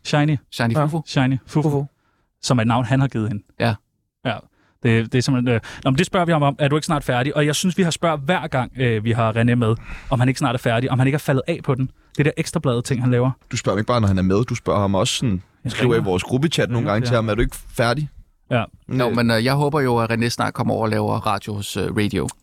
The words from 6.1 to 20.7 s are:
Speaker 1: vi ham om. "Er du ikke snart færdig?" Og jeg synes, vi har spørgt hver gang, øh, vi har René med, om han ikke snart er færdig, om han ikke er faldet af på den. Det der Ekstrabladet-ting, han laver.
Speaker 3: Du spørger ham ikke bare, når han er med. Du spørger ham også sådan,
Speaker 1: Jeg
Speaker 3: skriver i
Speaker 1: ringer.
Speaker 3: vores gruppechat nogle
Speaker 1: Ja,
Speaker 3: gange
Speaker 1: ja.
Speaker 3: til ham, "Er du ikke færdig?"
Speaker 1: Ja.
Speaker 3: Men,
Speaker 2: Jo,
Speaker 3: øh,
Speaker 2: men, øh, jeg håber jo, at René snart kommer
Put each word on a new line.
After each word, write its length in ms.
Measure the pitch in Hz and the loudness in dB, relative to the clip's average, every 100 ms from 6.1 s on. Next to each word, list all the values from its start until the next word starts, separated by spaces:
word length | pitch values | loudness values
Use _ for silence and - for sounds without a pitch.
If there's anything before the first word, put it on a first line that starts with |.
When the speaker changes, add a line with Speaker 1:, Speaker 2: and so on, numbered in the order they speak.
| 190 170 | 0 2
Speaker 1:
vi 60 | |
ham 120 | 160 | 2
om. 120 | 143 143 | 2 2
"Er 80 | 143 | 0
du 80 | 151 | 0
ikke 80 | 160 | 0
snart 180 | 147 | -2
færdig?" 320 | - 123 135 151 | 0 -2 0 0
Og 100 | 147 | 0
jeg 100 | 147 | 0
synes, 220 | 185 175 | 0 0
vi 60 | |
har 80 | 175 | 0
spørgt 300 | - 170 151 | 0 -2 -2
hver 260 | 139 180 - | -2 -2 -2
gang, 240 | 135 120 127 | -4 -4 -2
øh, 260 | 127 110 | 0 0
vi 80 | 113 | 0
har 200 | 113 113 | 0 2
René 220 | 113 117 120 | 2 2 4
med, 200 | 113 113 - - - | 2 0 -4 -14 -4
om 100 | 123 | 0
han 80 | 127 | 2
ikke 100 | 127 | 2
snart 180 | 135 123 | 0 0
er 40 | |
færdig, 320 | 127 113 127 | 0 0 2
om 80 | 127 | 2
han 80 | 131 | 2
ikke 80 | 147 | 2
er 40 | |
faldet 220 | - 131 - | 0 0 0
af 120 | 170 | -4
på 120 | - 127 | -2 -2
den. 160 | 131 - _ - | -2 -8 _ -2
Det 80 | 147 | 0
der 60 | - | 0
Ekstrabladet-ting, 640 | - 170 143 120 - 127 | -4 -2 0 0 -2 0
han 100 | 127 | 2
laver. 200 | 123 127 - - | 2 2 -2 -8
Speaker 3:
Du 60 | 120 | -6
spørger 180 | 127 98 | -2 0
ham 40 | |
ikke 80 | 107 | 0
bare, 140 | 120 | 2
når 60 | 101 | 4
han 100 | 95 | 4
er 40 | |
med. 220 | 92 98 123 | 4 2 0
Du 100 | 120 | -4
spørger 240 | - 90 | -2 0
ham 140 | 101 98 | 2 2
også 180 | 117 | 0
sådan, 300 | - 131 92 - _ | 0 -2 -4 -6 _
Speaker 1:
Jeg 80 | 127 | -8
Speaker 3:
skriver 220 | - 123 | -2 2
i 40 | 113 | 2
Speaker 1:
ringer. 120 | 98 | 2
Speaker 3:
vores 140 | 90 | 0
gruppechat 460 | - 131 156 - 104 | 0 0 0 0 0
nogle 180 | 117 107 | 0 0
Speaker 1:
Ja, 60 | |
Speaker 3:
gange 120 | 104 123 | 0 0
Speaker 1:
ja. 40 | |
Speaker 3:
til 60 | 123 | 0
ham, 140 | 110 | 0
"Er 60 | 104 | 0
du 60 | |
ikke 140 | 127 - - | -2 -4 -10
færdig?" 400 | - 117 135 147 - - _ - | -2 -2 -2 -4 -10 -20 _ -4
Speaker 1:
Ja. 120 | 123 101 - - | -2 -4 -10 -6
Speaker 3:
Men, 120 | 127 | -2
Speaker 2:
Jo, 80 | 120 | 0
Speaker 3:
øh, 60 | 117 | 2
Speaker 2:
men, 160 | 117 | 2
øh, 140 | 113 123 | 2 2
jeg 80 | |
håber 260 | 139 147 151 | 2 0 0
jo, 160 | 131 120 | 2 2
at 140 | 113 | 0
René 180 | 113 117 | 0 0
snart 240 | - 107 | -2 -4
kommer 200 | 120 113 | -2 -2